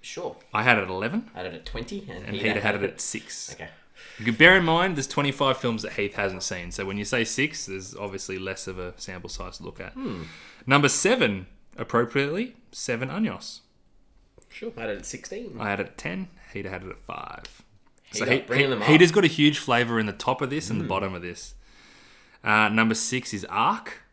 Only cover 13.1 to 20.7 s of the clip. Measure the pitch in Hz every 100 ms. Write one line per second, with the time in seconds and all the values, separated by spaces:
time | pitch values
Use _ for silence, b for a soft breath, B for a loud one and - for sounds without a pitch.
13.1 | 160 214 95 - - _ _ _ _ _
14.1 | _ _ - _ - 226 226 113 98 80
15.1 | 127 - 196 233 120 107 101 101 - 151
16.1 | 185 185 - - 101 98 92 92 - -
17.1 | - - - - - _ _ _ _ _
18.1 | - 110 131 - 127 135 123 104 156 170
19.1 | 175 175 156 147 147 - 120 117 117 107
20.1 | 98 - 131 135 147 -